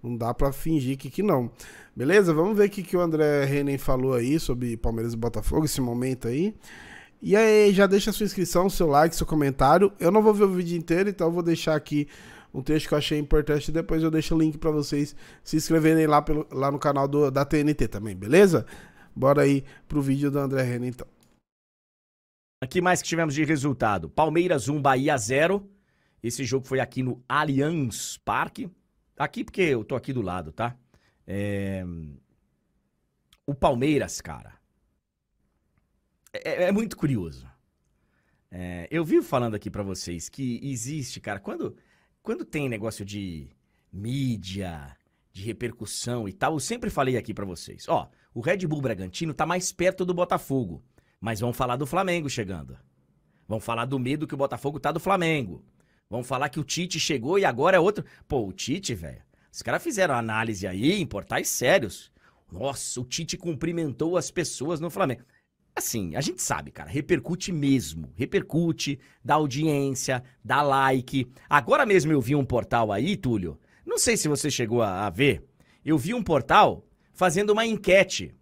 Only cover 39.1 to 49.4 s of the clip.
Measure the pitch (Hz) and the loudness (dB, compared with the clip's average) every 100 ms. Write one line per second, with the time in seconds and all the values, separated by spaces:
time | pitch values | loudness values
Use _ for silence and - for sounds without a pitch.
39.1 | 339 - 131 120 107 104 101 98 90 - | 0 2 -2 0 -4 -6 -6 -6 -6 -8
40.1 | 87 - - 131 120 139 127 117 156 127 | -8 -10 -8 -6 -6 -8 -8 -8 -8 -8
41.1 | - - 98 - 339 226 - _ _ _ | -10 -10 -10 -10 -8 -8 -10 _ _ _
42.1 | _ - 240 - 156 135 110 110 - 98 | _ -8 -8 -6 -4 -4 -4 -6 -8 -10
43.1 | 101 98 80 67 _ _ _ _ 90 107 | -8 -8 -10 -14 _ _ _ _ -12 -8
44.1 | 135 131 110 90 95 92 80 69 - _ | -4 -2 -4 -6 -8 -8 -10 -16 -20 _
45.1 | _ _ 95 101 107 120 120 107 - 120 | _ _ -14 -10 -8 -8 -8 -12 -8 -6
46.1 | 120 104 - 131 156 - 233 220 - 131 | -6 -6 -2 -2 -2 -4 -6 -6 -2 0
47.1 | 123 107 98 101 85 - - - 147 - | 0 -4 -8 -8 -10 -14 -16 -4 -4 -4
48.1 | _ _ 123 123 190 180 151 131 98 92 | _ _ -8 -2 -2 -2 -2 -2 -4 -8
49.1 | - 160 143 | -8 -8 -4